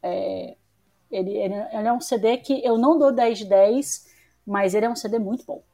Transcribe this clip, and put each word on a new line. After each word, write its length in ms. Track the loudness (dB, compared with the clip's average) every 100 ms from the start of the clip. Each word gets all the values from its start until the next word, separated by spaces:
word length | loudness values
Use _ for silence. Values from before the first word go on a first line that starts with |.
é, 540 | -4 -4 -4 -6 -10 -16 _ _ _ _ _
ele, 200 | -6 -4
ele, 220 | -4 -4
ele 340 | -4 -8 -4 -2
é 40 |
um 80 | -2
C 180 | -2 0
D 200 | 0 0
que 260 | -2 -2
eu 140 | 0 2
não 200 | 4 6
dou 140 | 4
dez 280 | 4 0 0
de 60 | 2
dez, 600 | 6 6 4 -2 -8 _ _ _ _ -6
mas 280 | -2 0
ele 120 | 2 0
é 40 |
um 60 | -2
C 140 | -4
D 100 | -4
muito 260 | -2 -6 -8
bom. 160 | -16 _